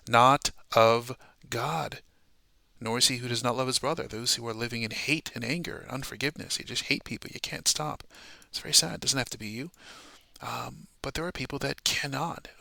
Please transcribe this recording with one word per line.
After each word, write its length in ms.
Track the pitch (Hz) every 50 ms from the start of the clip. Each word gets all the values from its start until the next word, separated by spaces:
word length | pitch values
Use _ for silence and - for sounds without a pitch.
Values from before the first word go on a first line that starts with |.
| - -
not 420 | 110 117 123 131 139 143 - - - - - - -
of 420 | 117 113 113 113 117 123 123 123 - - - - _ - -
God, 500 | - 117 120 143 160 165 143 - - - - - _ _ _ _ _ _ _ _ _ _ _ _ _ -
nor 160 | 117 110 117
is 120 | 123 127 -
he 100 | 135 120
who 100 | 120 123
does 160 | 120 113 113
not 140 | 123 120 123
love 80 | 131
his 120 | 127 131 -
brother." 300 | - 135 160 165 - -
Those 280 | - 107 120 120 -
who 100 | - 117 117
are 60 | 110
living 280 | 110 117 117 123 117 113
in 100 | 107 -
hate 380 | - - - 147 165 - - -
and 100 | 127 120
anger 320 | 113 143 175 170 - -
and 140 | - - -
unforgiveness, 680 | 120 131 131 - - - 135 143 - - - - - -
you 60 | -
just 200 | - 123 - -
hate 200 | - 139 143 -
people, 260 | - 120 104 - -
you 100 | - -
can't 280 | - - - 160 156 -
stop. 360 | - - 156 151 - - - - - - - - - - - _
It's 120 | - -
very 120 | - - -
sad. 220 | - 165 165 170
It 60 | -
doesn't 180 | - 131 135 135
have 100 | 123 -
to 80 | - 113
be 100 | 110 104
you. 220 | 104 113 135 175 - - - - - - - - - - - _ - -
Um, 480 | - 117 117 120 120 131 - 156 - - _ _ -
but 120 | 139 135
there 120 | - 160
are 60 | 180 -
people 260 | - 131 127 - 139
that 240 | - 139 135 - -
cannot. 640 | - - - - 143 135 135 151 170 - - - - - -